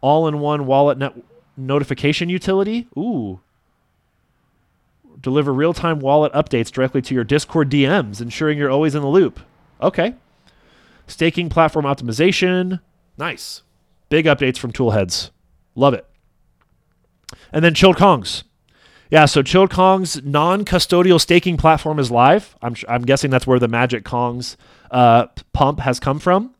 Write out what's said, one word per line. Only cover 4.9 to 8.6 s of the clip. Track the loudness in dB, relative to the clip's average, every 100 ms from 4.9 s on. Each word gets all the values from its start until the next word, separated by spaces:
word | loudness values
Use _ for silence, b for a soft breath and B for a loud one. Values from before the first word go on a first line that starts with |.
| _ _ -12
Deliver | -4 -2 0
real-time | 0 -2 -2 -4 -4
wallet | 0 2 2
updates | -2 -2 -2 -4
directly | -2 -2 -2
to | -4
your | -4 0
Discord | -2 -2 -2 0
D | 2 2
Ms, | 0 -2 -8
ensuring | -12 -6 -4
you're | -2